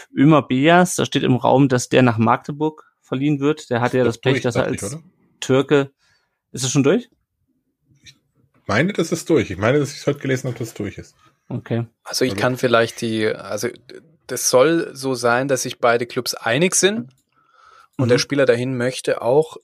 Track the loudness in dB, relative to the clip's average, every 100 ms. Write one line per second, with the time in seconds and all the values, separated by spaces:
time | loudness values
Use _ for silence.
0 | -8 2 6 6 4 2 4 6 4 0
1 | -2 0 2 2 4 4 4 2 2 4
2 | 4 4 2 0 -2 -6 -6 -6 _ _
3 | -10 -4 -2 0 -2 -4 -4 -2 0 0
4 | 0 0 -2 0 0 -2 -2 -4 -8 -10
5 | -18 _ _ -10 0 0 2 0 0 _
6 | _ _ _ _ _ -8 -4 0 2 2
7 | -2 _ _ _ _ _ _ _ _ _
8 | _ -20 _ _ _ _ -4 0 0 -2
9 | -4 -4 0 0 0 -2 0 2 0 -4
10 | -6 -4 -4 -4 -6 -8 -10 -10 -10 -10
11 | -18 _ _ _ -12 -12 -6 -6 -6 _
12 | -10 -4 -4 -2 -2 0 0 2 0 -2
13 | -6 -2 -2 -4 -8 -8 -8 -8 -20 -20
14 | -20 _ -12 -6 0 4 4 2 -4 -8
15 | -6 -2 0 0 0 -2 -4 -2 0 0
16 | -2 -6 -6 -6 -2 0 0 2 0 0
17 | -8 _ _ _ _ _ _ _ _ -4
18 | 0 2 0 0 2 2 0 -4 -4 -4
19 | -4 -2 0 0 0 -4